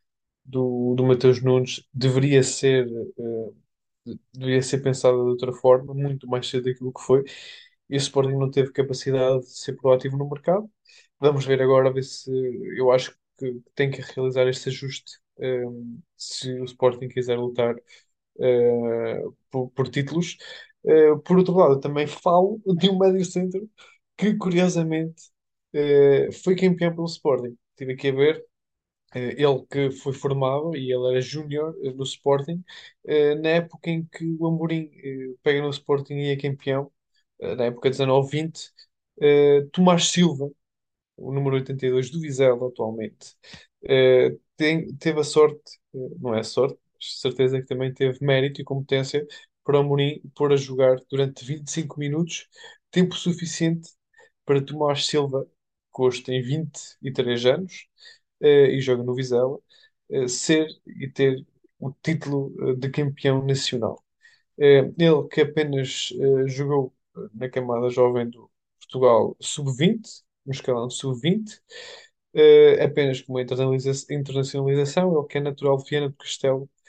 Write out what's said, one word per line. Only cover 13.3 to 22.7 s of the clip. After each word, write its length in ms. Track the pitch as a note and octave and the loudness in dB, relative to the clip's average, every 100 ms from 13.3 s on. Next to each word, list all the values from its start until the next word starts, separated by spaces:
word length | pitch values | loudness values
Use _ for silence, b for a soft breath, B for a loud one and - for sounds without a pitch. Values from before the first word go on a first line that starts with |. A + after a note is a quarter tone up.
| _ | _
que 220 | C3 A#2+ - | -10 -10 -10
tem 160 | - C#3 | -4 -4
que 120 | C3+ | -4
realizar 460 | B2+ - C3 B2+ B2+ | -10 -6 -2 0 0
este 200 | B2+ C3+ | -2 -6
ajuste, 440 | C3 C3+ - - - _ - | -8 -10 -12 -16 -20 _ -10
ehm, 600 | C3 B2+ A#2+ A#2+ A#2+ A#2+ - _ | -6 -4 -6 -10 -14 -16 -20 _
se 440 | - - C3 B2+ | -14 -10 -8 -8
o 40 | |
Sporting 440 | B2+ - B2+ - B2+ | -10 0 0 0 -4
quiser 300 | B2+ B2 A#2+ | -4 -2 -2
lutar, 380 | B2 A#2+ A#2 A#2 b b b _ _ - | -2 0 -2 -2 b b b _ _ -2
eh, 840 | B2+ B2 A#2+ A#2+ A#2 A#2 A2+ A2+ - - _ | 2 4 4 2 -2 -4 -4 -6 -8 -14 _
por, 200 | C3 B2+ | -8 -6
por 180 | - B2+ | -6 -4
títulos. 480 | C#3+ C#3 D#3+ E3+ - B B B _ | -4 -4 -4 -6 -10 B B B _
Eh, 320 | - D#3 D3+ D3 | 2 6 6 4
por 140 | - F#3 | 2 4
outro 160 | F3 | 4
lado, 200 | F3+ D3+ | 4 4
eu 60 | C3+ | 4
também 260 | C#3+ D3 D3 | 0 -4 -4
falo 540 | - F3+ F3 F#3+ A3 | -4 2 4 2 0
de 240 | F#3+ | -4